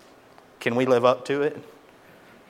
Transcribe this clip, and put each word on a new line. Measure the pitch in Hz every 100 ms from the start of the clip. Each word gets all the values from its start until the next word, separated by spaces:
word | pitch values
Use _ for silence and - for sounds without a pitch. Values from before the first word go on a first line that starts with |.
| - - - - - -
Can | 127 120
we | 131
live | 120
up | 123 127 -
to | 143
it? | 147 147 - - - - - - - -